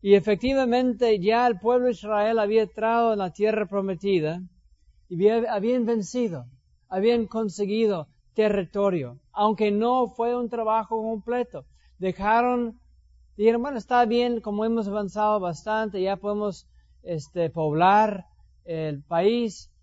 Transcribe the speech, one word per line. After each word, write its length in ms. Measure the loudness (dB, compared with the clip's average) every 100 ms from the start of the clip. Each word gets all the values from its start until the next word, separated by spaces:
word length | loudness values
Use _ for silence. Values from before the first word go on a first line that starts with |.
Y 140 | 6
efectivamente 1040 | 4 4 0 2 2 2 2 0 0 2 2
ya 260 | 2 2 2
el 120 | 0
pueblo 280 | 2 2 2
de 60 |
Israel 460 | -2 -2 0 2 0
había 240 | 2 2
entrado 500 | 0 -2 0 2 2
en 60 | 0
la 120 | -4
tierra 360 | -2 0 0 -2
prometida 760 | -4 -4 -4 0 0 0 -6 -12 _ _ _ _ _ _
y 180 | 2 2
había, 240 | 2 0
habían 320 | -2 0 0
vencido, 640 | 0 -2 -4 -4 -4 -4 -12 -20 _ _ _
habían 380 | -2 2 2 -2
conseguido 840 | -4 -6 -4 -4 0 0 0 -6 _ _
territorio, 880 | 0 0 0 -4 -2 0 0 -4 -12 _
aunque 400 | 0 0 2 0
no 380 | 2 2 0 -2
fue 260 | -2 -4
un 140 | -2 -4
trabajo 480 | -4 -2 -2 -2 -4
completo. 720 | -4 -8 -4 -4 -4 -10 -18 _ _ _
Dejaron, 800 | -6 -4 2 2 2 0 -2 -8 _ _ _ _ _ 0
dijeron, 240 | 2 2
"Bueno, 160 | -2 -6
está 300 | 0 2 4
bien, 340 | 2 0 -2
como 240 | -4 -4
hemos 240 | -2 -2 -2
avanzado 500 | -4 -6 -2 0 0
bastante, 640 | -2 -6 -4 -4 -2 -2
ya 160 | -2 -2
podemos, 500 | -4 -4 -4 -6 _ _ _ _
este, 480 | -8 -8 -8 -4 -4
poblar 720 | -2 -2 2 4 4 2 -2 -10 _ -20 _
el 380 | -10 -8 -6 -8
país" 680 | -4 2 2 2 -2 -6 -20 _